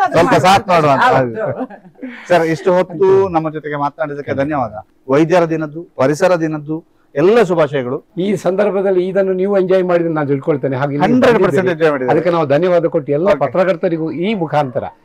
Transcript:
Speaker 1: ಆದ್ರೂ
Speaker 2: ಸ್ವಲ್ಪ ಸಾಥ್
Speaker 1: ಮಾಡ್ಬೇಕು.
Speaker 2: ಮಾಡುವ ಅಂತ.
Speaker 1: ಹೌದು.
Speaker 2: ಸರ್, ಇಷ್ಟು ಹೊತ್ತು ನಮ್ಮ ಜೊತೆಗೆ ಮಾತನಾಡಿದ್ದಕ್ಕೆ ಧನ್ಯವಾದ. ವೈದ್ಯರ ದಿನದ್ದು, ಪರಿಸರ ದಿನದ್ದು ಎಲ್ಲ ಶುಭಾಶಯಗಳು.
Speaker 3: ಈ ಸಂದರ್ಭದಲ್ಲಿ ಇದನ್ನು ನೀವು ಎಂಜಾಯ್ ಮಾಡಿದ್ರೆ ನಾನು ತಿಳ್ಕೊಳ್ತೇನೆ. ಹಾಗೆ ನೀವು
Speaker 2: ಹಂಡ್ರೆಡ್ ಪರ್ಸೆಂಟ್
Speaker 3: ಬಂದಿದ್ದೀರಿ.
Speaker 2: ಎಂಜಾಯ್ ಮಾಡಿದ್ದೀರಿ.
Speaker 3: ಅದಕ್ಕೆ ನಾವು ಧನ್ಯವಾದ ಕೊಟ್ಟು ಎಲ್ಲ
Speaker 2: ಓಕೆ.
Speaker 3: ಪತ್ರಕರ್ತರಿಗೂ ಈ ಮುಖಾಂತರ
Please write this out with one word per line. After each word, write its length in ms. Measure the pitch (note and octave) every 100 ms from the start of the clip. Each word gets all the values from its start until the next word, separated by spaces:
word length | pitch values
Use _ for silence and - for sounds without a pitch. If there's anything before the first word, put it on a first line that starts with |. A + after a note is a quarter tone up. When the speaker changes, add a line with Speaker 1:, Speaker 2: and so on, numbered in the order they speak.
Speaker 1:
ಆದ್ರೂ 160 | F#4 G#3+
Speaker 2:
ಸ್ವಲ್ಪ 160 | D4+
ಸಾಥ್ 340 | E3+ F#3 G3 G3
Speaker 1:
ಮಾಡ್ಬೇಕು. 280 | F3 D3+ C3+
Speaker 2:
ಮಾಡುವ 220 | B3 F3
ಅಂತ. 200 | B2+ A2
Speaker 1:
ಹೌದು. 300 | E3 C#3+ C4 G3+ F3+ - B3+ A#3+ -
Speaker 2:
ಸರ್, 140 | F3
ಇಷ್ಟು 300 | E3 D#3 F#3+
ಹೊತ್ತು 560 | F3+ F#3 E3 F#3+ G3 F#3+
ನಮ್ಮ 220 | D#3+ D#3+
ಜೊತೆಗೆ 260 | D3+ D3+ C#3+
ಮಾತನಾಡಿದ್ದಕ್ಕೆ 580 | C#3+ - D3+ C#3+ C#3+
ಧನ್ಯವಾದ. 500 | C3+ C#3 D3 A#2 G#2 - _ -
ವೈದ್ಯರ 360 | C#3 D#3+ F3+
ದಿನದ್ದು, 420 | E3 D#3+ D#3 D#3 - -
ಪರಿಸರ 380 | C3 D3 F#3
ದಿನದ್ದು 500 | F3 D#3+ D#3 D3 D#3+ - _ _
ಎಲ್ಲ 280 | C#3+ F3 A#3
ಶುಭಾಶಯಗಳು. 640 | F#3 E3+ D3 C#3+ B2 C3+ _ -
Speaker 3:
ಈ 180 | F#3+ F#3+
ಸಂದರ್ಭದಲ್ಲಿ 720 | F3 F#3+ G#3 F#3+ G3 F#3 F#3
ಇದನ್ನು 240 | F#3+ F#3+
ನೀವು 260 | F#3 F#3+ G3
ಎಂಜಾಯ್ 260 | F#3 F#3+
ಮಾಡಿದ್ರೆ 280 | F3+ F3 E3+
ನಾನು 160 | D#3 C#3+
ತಿಳ್ಕೊಳ್ತೇನೆ. 480 | C#3+ C#3+ D3 C#3 C3
ಹಾಗೆ 140 | C#3+
ನೀವು 120 | C#3+
Speaker 2:
ಹಂಡ್ರೆಡ್ 200 | F#3+ B3+
ಪರ್ಸೆಂಟ್ 200 | B3 A3+
Speaker 3:
ಬಂದಿದ್ದೀರಿ. 300 | F#3 G3 F#3
Speaker 2:
ಎಂಜಾಯ್ 180 | D#3+ E3
ಮಾಡಿದ್ದೀರಿ. 280 | C#3+ B2+ D3+
Speaker 3:
ಅದಕ್ಕೆ 120 | E3+
ನಾವು 160 | E3+ D3
ಧನ್ಯವಾದ 400 | C#3+ F3+ F3 D#3+
ಕೊಟ್ಟು 260 | E3 C#3+
ಎಲ್ಲ 160 | C#3+ D#3
Speaker 2:
ಓಕೆ. 100 | D3
Speaker 3:
ಪತ್ರಕರ್ತರಿಗೂ 720 | C#3 E3+ F#3 E3+ F#3+ E3 D#3+
ಈ 240 | C3+ F#3
ಮುಖಾಂತರ 500 | A3 D#3 D3 C#3 B2+ F#2+ -